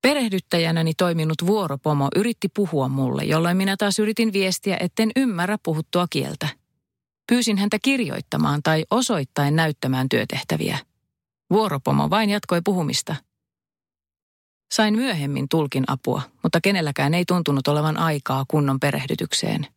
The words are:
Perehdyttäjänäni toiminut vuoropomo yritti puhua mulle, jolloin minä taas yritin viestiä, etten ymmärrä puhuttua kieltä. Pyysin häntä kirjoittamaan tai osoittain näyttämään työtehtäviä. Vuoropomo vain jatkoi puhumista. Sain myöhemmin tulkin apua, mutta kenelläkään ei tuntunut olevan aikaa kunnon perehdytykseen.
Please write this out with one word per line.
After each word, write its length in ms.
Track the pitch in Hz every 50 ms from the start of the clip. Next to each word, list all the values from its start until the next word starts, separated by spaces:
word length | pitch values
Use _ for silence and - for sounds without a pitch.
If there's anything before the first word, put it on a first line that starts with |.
| -
Perehdyttäjänäni 880 | 254 302 294 254 220 190 185 _ _ - 170 165 165 165 165 160 165 156
toiminut 520 | - 185 175 165 165 156 156 160 - 175
vuoropomo 600 | 175 214 214 190 151 139 135 _ 156 151 143 139 139 -
yritti 320 | 180 208 240 226 _ - 185
puhua 400 | _ - 202 165 165 143 131 131
mulle, 360 | 135 135 135 123 135 135 -
jolloin 320 | - 151 160 165 175 175
minä 200 | 185 190 196 196
taas 220 | 196 208 202 196 -
yritin 340 | 214 214 220 233 226 220
viestiä, 440 | 190 196 190 185 185 - - 196 185 -
etten 300 | - 175 _ - 220 220 -
ymmärrä 420 | 262 269 247 196 170 175 180 214 208
puhuttua 440 | _ 165 156 156 156 _ - 180 175 165
kieltä. 380 | - 147 135 139 147 - - 143 - _ _ _ _ _ _ _ _ _ _ _ _ _ _ -
Pyysin 300 | 233 247 233 226 208 190
häntä 200 | 202 208 214 208
kirjoittamaan 800 | - 269 277 262 226 147 - - - _ - - 156 143 147 147
tai 220 | - 160 156 160 156 _
osoittain 680 | - 240 254 - 226 160 135 - _ - 143 143 151
näyttämään 520 | 165 165 156 143 _ - 131 131 131 131 131
työtehtäviä. 720 | - 117 107 - - 139 - - 160 156 - - - 139 - _ _ _ _ _ _ _ _ _ _ _ _ _
Vuoropomo 600 | 180 208 - - 143 139 - - 139 143 147 151
vain 200 | 175 214 220 202
jatkoi 300 | 202 208 - - 180 170 170
puhumista. 520 | 196 196 185 160 139 139 - - - 156 143 _ _ _ _ _ _ _ _ _ _ _ _ _ _ _ _ _ _ _ _ _ _ _ _ _ _ _ _ _ _ -
Sain 200 | - 220 208 208
myöhemmin 540 | 226 254 262 196 156 143 139 143 135 139 135
tulkin 360 | - 165 151 139 - 135 131
apua, 360 | - 135 131 - 123 - - 131 - _ _
mutta 180 | - 156 - 170
kenelläkään 540 | - 196 202 185 160 147 135 - 143 143 165
ei 100 | 175 175
tuntunut 440 | - 180 180 160 - 143 139 131 143
olevan 280 | 147 151 151 156 156
aikaa 480 | - 160 165 151 143 - - 131 131 135 -
kunnon 320 | - 151 143 139 135 131
perehdytykseen. 880 | 139 143 139 143 135 135 135 - - - - - - - - - - - _